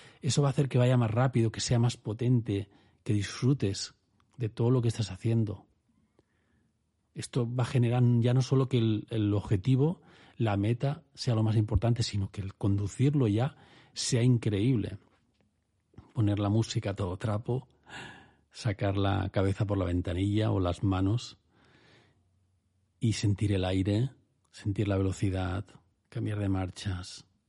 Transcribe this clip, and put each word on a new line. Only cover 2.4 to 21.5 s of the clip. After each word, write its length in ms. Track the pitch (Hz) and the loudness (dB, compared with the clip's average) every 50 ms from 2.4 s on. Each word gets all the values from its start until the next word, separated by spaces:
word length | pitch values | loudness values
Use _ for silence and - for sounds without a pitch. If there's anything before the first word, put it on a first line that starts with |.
| 113 110 101 98 101 - _ _ _ _ _ _ | 0 0 -4 -4 -4 -8 _ _ _ _ _ _
que 120 | - - 107 | -4 -2 0
disfrutes 800 | 104 95 - - - 123 127 143 135 113 98 101 - - - - _ _ _ _ _ _ _ _ | 0 -2 -4 -4 -2 0 2 2 2 0 -2 -2 -4 -8 -12 -14 _ _ _ _ _ _ _ _
de 140 | - 113 101 | -8 -8 -6
todo 200 | - - 117 120 | -2 0 2 2
lo 120 | 131 127 | 2 2
que 60 | 117 117 | 2 0
estás 220 | - - 104 92 | 0 -2 -4 -6
haciendo. 560 | 92 - - 113 117 117 110 101 98 - - _ _ _ _ _ _ _ _ _ _ _ _ _ _ _ _ _ _ _ _ _ _ _ _ _ _ _ _ _ - | -6 -4 -2 0 0 0 0 -2 -4 -10 -14 _ _ _ _ _ _ _ _ _ _ _ _ _ _ _ _ _ _ _ _ _ _ _ _ _ _ _ _ _ -14
Esto 380 | - - - - 135 120 113 | -12 -8 -4 -2 -2 0 0
va 100 | 123 127 120 | 0 -2 -2
a 20 | |
generar 360 | - - 120 123 117 120 127 123 120 120 117 | 0 2 2 2 4 4 4 4 4 4 4
ya 140 | 113 123 123 | 4 4 4
no 80 | 135 | 2
solo 260 | 127 - 139 135 135 127 | 2 2 2 2 2 2
que 100 | 131 120 | 2 2
el, 280 | 113 110 107 107 - - | 2 2 0 0 -2 -4
el 240 | 117 110 104 101 | -2 0 0 2
objetivo, 680 | 104 101 - - 107 95 - 131 131 127 143 160 185 - - - - - - - - | 0 0 0 0 -2 0 2 2 2 2 2 0 -2 -4 -10 -20 -20 -20 -20 -12 -6
la 220 | - 117 110 101 98 | -4 -2 0 0 0
meta, 460 | 104 110 123 - 139 139 147 - - _ _ | 0 0 0 0 -2 -4 -4 -6 -10 _ _
sea 200 | - - 127 113 | -6 -2 0 0
lo 80 | 110 | 2
más 140 | 110 110 107 | 2 2 2
importante, 460 | 110 107 110 117 - 120 117 117 117 | 2 2 2 2 2 2 2 0 0
sino 280 | 110 - - 101 95 - | -2 -2 -2 -4 -4 -4
que 120 | - - | -6 -8
el 120 | 92 95 - | -10 -8 -6
conducirlo 720 | - - 101 101 101 104 95 - - 127 147 147 143 123 104 | -4 -2 0 0 0 -2 -2 -2 0 2 2 2 2 2 2
ya 280 | 101 110 127 156 - - - - - - - _ - | 2 2 0 -2 -4 -10 -20 -20 -20 -20 -20 _ -10
sea 280 | - - - 131 113 | -8 -4 0 2 4
increíble. 760 | 120 127 123 113 - 110 101 95 110 135 131 104 95 - - - _ _ _ _ _ _ _ _ _ _ _ _ _ _ _ _ _ _ _ - - - | 4 4 4 4 2 0 0 0 2 2 2 0 -2 -4 -8 -12 _ _ _ _ _ _ _ _ _ _ _ _ _ _ _ _ _ _ _ -20 -20 -8
Poner 260 | - 123 107 101 101 101 | -2 0 0 0 0 0
la 120 | 104 101 | 0 0
música 400 | 104 113 110 - - 113 - 101 | 2 0 0 0 -4 -6 -4 -4
a 60 | 95 | -4
todo 200 | - 101 90 92 | -4 -4 -4 -6
trapo, 500 | - - 113 104 110 - - 117 135 - - _ _ _ - - - - - - - - - _ _ _ _ | -4 -4 -4 -4 -4 -2 -4 -4 -4 -6 -10 _ _ _ -18 -16 -16 -16 -16 -18 -20 -20 -20 _ _ _ _
sacar 440 | - - - 113 98 - 104 98 98 | -12 -6 -4 -4 -2 -2 -2 -2 0
la 320 | 101 98 98 98 95 95 95 | 0 0 0 0 0 -2 -2
cabeza 340 | - 101 95 98 98 - 107 | -2 0 0 0 0 0 -2
por 140 | 98 101 98 | -2 -2 -2
la 60 | 90 | -2
ventanilla 680 | 87 87 90 90 - 87 90 98 101 101 107 107 110 | -2 -2 -2 -2 -2 -2 -2 0 0 0 0 0 0
o 80 | 104 98 | 0 0
las 240 | 90 87 90 - | 0 0 -2 0
manos 560 | - 98 92 92 95 98 113 123 - - - - _ _ | 0 0 0 2 2 0 0 -2 -4 -8 -16 -20 _ _